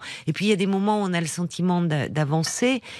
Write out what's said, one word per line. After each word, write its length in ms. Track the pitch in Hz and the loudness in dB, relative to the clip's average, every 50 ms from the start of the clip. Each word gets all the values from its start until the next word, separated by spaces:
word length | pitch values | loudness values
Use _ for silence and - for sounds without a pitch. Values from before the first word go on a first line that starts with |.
| - - - - - | -2 -8 -14 -8 -4
Et 60 | 160 | -4
puis, 140 | 147 - 185 | -2 0 2
il 20 | 214 | 2
y 40 | |
a 40 | 214 | 2
des 100 | 175 202 | 2 2
moments 360 | 196 196 190 196 214 214 208 | 2 2 2 2 2 2 2
où 20 | 202 | 2
on 80 | 185 | 0
a 80 | 180 170 | 0 -2
le 60 | 170 | -2
sentiment 560 | 147 - 175 175 165 - - 175 185 175 175 | -2 -4 -4 -4 -4 -2 0 0 2 2 2
d'a-, 260 | 170 165 156 143 117 - | 2 2 0 0 -2 -2
d'avancer 720 | - 156 151 139 156 160 160 - - - 240 254 269 240 - - - | 0 0 0 2 2 0 0 0 -2 0 2 2 2 0 -4 -8 -18